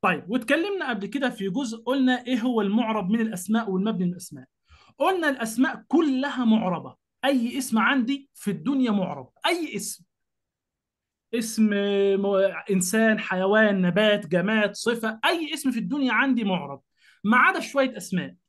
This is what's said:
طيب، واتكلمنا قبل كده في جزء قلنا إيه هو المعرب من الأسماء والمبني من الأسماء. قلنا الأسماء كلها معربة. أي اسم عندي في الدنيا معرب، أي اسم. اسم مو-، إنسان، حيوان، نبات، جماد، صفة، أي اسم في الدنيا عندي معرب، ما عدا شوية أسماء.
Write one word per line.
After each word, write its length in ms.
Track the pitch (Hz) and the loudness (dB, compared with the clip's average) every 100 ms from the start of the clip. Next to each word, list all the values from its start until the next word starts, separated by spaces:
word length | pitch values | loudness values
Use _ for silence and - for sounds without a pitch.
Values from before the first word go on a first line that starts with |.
طيب، 280 | 202 165 170 | 0 0 -2
واتكلمنا 600 | 247 - 294 370 392 294 | -4 0 0 0 -4 -4
قبل 160 | 226 202 | -6 -6
كده 240 | 277 254 | -4 -4
في 200 | - 196 | -4 -6
جزء 340 | 185 269 226 | -4 -4 -6
قلنا 420 | - 269 254 247 247 | -2 2 2 2 0
إيه 140 | 254 | -2
هو 220 | 240 226 | 0 0
المعرب 480 | 202 214 226 220 180 | 2 0 0 -2 0
من 120 | 226 | 0
الأسماء 480 | 220 185 - 220 220 | 0 -4 -2 -2 0
والمبني 360 | 185 202 185 180 | -2 0 0 -2
من 60 | |
الأسماء. 340 | 175 - 143 127 _ _ - _ _ | -4 -12 -18 -20 _ _ -20 _ _
قلنا 320 | 302 381 311 | 0 2 0
الأسماء 540 | 262 226 226 294 262 - | -2 -4 0 0 0 -2
كلها 580 | 302 320 262 277 254 233 | 2 2 0 -2 0 2
معربة. 500 | 220 175 170 131 - _ _ 254 | 4 2 -4 -8 -18 _ _ 0
أي 320 | 277 233 240 | 0 0 -4
اسم 220 | 254 220 | -2 2
عندي 500 | 202 269 233 277 - | 2 2 0 -2 -6
في 180 | - - | -8 -6
الدنيا 400 | 165 156 277 247 | -4 -2 0 2
معرب، 380 | 202 170 143 127 _ 311 | 0 -2 -8 -14 _ -4
أي 300 | 359 311 208 | -2 -4 -8
اسم. 300 | 220 - _ _ _ _ _ _ _ _ _ _ _ _ _ | -10 -12 _ _ _ _ _ _ _ _ _ _ _ _ _
اسم 360 | 233 220 - 220 202 202 202 196 196 | -6 -4 2 2 2 0 2 2 2
مو-، 420 | 196 196 190 160 - | 2 2 2 0 -2
إنسان، 480 | 190 180 220 220 214 | 0 2 2 2 2
حيوان، 640 | - 185 190 214 220 202 | 0 -2 2 4 4 4
نبات، 460 | 180 175 214 208 208 | 2 4 4 2 0
جماد، 480 | 175 180 220 208 208 | 0 2 2 0 -2
صفة، 440 | 220 233 220 220 294 | -2 -2 -4 -2 0
أي 280 | 349 302 | 0 -4
اسم 180 | 311 269 | -4 -2
في 80 | 220 | -2
الدنيا 340 | 180 285 262 | -2 -2 0
عندي 300 | 220 277 247 | 2 2 2
معرب، 380 | 202 180 143 139 _ _ _ _ | 0 -2 -4 -12 _ _ _ _
ما 140 | 202 247 | 2 4
عدا 220 | 320 370 | 4 2
شوية 380 | - 277 262 214 | -2 0 0 -2
أسماء. 380 | - 185 175 - | -6 -4 -4 -12